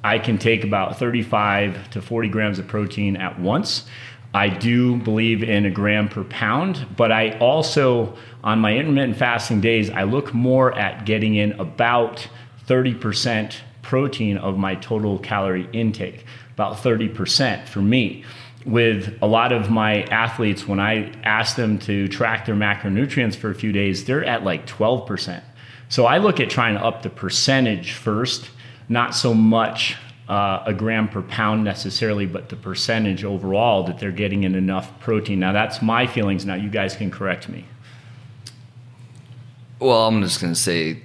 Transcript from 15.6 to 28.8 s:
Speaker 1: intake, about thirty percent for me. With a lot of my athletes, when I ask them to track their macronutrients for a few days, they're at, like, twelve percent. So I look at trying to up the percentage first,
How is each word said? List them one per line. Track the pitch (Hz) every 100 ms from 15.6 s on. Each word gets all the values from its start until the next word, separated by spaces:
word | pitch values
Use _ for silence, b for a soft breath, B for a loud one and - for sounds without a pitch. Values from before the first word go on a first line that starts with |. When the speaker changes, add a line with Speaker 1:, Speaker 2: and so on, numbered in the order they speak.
| 90
Speaker 1:
intake, | 113 113 104 92 - B B B
about | - 101 104
thirty | 127 113 113
percent | - 90 - 131 95 -
for | 101
me. | 101 127 104 - B B B B -
With | 113 117 104 98 -
a | 107
lot | 113 123
of | 120 101
my | 113 107 104
athletes, | - 110 117 117 110 98 -
when | 98
I | 101 110 104 -
ask | 110 107 113 -
them | 113 104
to | - 101 98
track | - 113 110
their | 107 104
macronutrients | 104 101 104 98 139 143 117
for | - 110
a |
few | 95 107
days, | 101 101 87
they're | - 135
at, | - 120
like, | 95 80 -
twelve | - 107 127 -
percent. | 95 - 87 - B B B B
So | -
I | 120 151
look | 208 175
at | 127
trying | - 117
to | 98
up | 113 117
the | -
percentage | - 95 - - 135 123 101 85
first, | - - 107 127 - - B B B